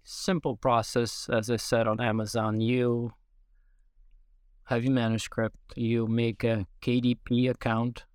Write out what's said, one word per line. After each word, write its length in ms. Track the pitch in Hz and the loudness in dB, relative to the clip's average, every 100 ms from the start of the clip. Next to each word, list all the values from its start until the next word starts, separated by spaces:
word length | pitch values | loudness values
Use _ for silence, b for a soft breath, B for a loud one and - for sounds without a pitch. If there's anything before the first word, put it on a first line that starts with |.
| - | -8
simple 500 | - - 185 151 117 | -6 -2 0 -2 -2
process. 720 | 135 117 107 123 117 - - | 2 2 2 0 -2 -4 -2
As 200 | 117 110 | -2 0
I 80 | 113 | -4
said, 300 | - 117 113 | 0 0 2
on 120 | 110 | 0
Amazon, 640 | 120 110 107 117 110 107 | 0 0 -2 -2 0 0
you 500 | 113 123 123 120 117 - _ _ _ _ _ _ _ _ - - - _ _ - | 0 2 2 0 -4 -8 _ _ _ _ _ _ _ _ -20 -20 -20 _ _ -20
have 220 | - 120 123 | -4 -2 0
your 80 | |
manuscript, 640 | 131 113 110 - - 113 - - - | 2 2 0 -4 -4 -4 -4 -14 -6
you 320 | 113 117 110 | 0 0 2
make 360 | 113 117 110 117 | 2 0 0 0
a 200 | 110 95 - | 0 -4 -6
K 220 | - 123 | 0 2
D 140 | 123 120 | 2 0
P 320 | - 120 127 | 0 2 2
account. 580 | 123 123 113 120 117 - | 0 0 0 -2 -6 -14